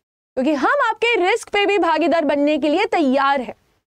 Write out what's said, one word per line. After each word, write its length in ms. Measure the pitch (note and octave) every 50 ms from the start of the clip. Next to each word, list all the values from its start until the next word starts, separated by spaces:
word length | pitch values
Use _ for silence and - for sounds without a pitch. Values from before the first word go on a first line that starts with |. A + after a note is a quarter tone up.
| _ _ _ _ _ _ -
क्योंकि 180 | B3+ B3+ D4 D#4
हम 140 | C4+ C4+
आपके 640 | G4+ C5+ C#5+ C5 A4+ A4 - A4+ A#4 A#4+ F#4 F4 F#4
रिस्क 180 | A4+ A4+ - -
पे 160 | - - D4+
भी 120 | E4+ G4+
भागीदार 480 | G4+ E4+ E4+ D#4+ D#4 D#4+ E4+ D#4+ E4 D#4
बनने 320 | C#4 D4+ C#4+ C#4+ D4 D4+
के 120 | D4+ B3+ D4+
लिए 160 | D4 F4+ A4
तैयार 560 | A4+ - F#4 D#4 C4 B3+ C#4 C4+ C#4 C#4 C#4+
है। 280 | A#3+ - - _ _ _ _ _ _ _